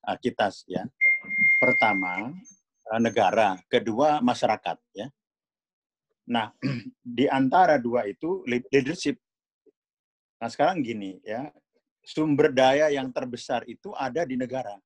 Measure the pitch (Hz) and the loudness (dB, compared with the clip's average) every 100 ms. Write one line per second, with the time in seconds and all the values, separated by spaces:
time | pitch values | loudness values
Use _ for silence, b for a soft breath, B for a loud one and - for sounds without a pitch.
0 | - 92 120 113 104 - - 90 - _ | -6 -4 -4 0 -2 -2 -8 -8 -8 _
1 | 1047 1077 1047 - 1017 1017 1077 - - 98 | 0 0 -4 0 2 4 2 2 2 0
2 | 92 90 113 180 - _ _ _ 113 113 | -4 -6 -8 -12 -18 _ _ _ -6 0
3 | 113 95 98 107 104 92 _ 123 107 110 | 0 2 2 4 2 0 _ -2 0 0
4 | 151 151 123 120 117 107 90 82 _ 95 | 2 2 0 0 0 -2 -4 -8 _ -12
5 | 127 _ _ _ _ _ _ _ _ _ | -12 _ _ _ _ _ _ _ _ _
6 | _ _ - 117 107 _ 135 123 120 _ | _ _ -4 -4 -4 _ -6 -6 -10 _
7 | 123 120 139 135 131 180 180 143 120 120 | -8 0 2 4 4 6 6 4 2 -2
8 | 104 98 160 190 123 123 - 139 135 170 | -2 -6 -6 -6 -2 -4 2 0 0 -4
9 | 147 127 _ _ _ _ _ _ _ _ | -4 -6 _ _ _ _ _ _ _ _
10 | _ _ _ _ 117 - 151 185 117 110 | _ _ _ _ -10 0 0 2 -4 -4
11 | 95 92 - 110 143 _ _ _ _ _ | -8 -12 -10 -10 -10 _ _ _ _ _
12 | - - 156 143 151 131 131 139 156 143 | -10 -4 0 4 4 6 4 4 2 0
13 | 131 123 123 120 - 123 123 117 196 - | -4 -6 -6 -10 -4 -6 -6 -14 -12 -6
14 | 135 127 156 127 123 131 117 101 | -4 -2 -2 -4 -4 -6 -8 -14